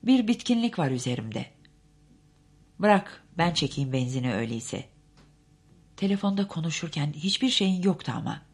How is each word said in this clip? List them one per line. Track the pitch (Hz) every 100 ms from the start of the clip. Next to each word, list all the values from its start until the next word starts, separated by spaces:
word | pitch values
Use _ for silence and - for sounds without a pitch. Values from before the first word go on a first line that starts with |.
Bir | 208 262 220
bitkinlik | 240 - 233 233 -
var | 147
üzerimde." | 131 127 123 113 107 123 _ - _ _ _ _ - _ _ _ _ _ _
"Bırak, | 208 202 - - _ -
ben | 170
çekeyim | 165 139 - 139
benzini | 131 127 131 127
öyleyse." | 104 113 113 - - - _ _ _ - _ _ _ _ - _ -
Telefonda | 196 196 202 196 196
konuşurken | - 165 151 165 151 147
hiçbir | 147 175 196 262
şeyin | - 190 185
yoktu | 185 180 - 117
ama. | 110 113 -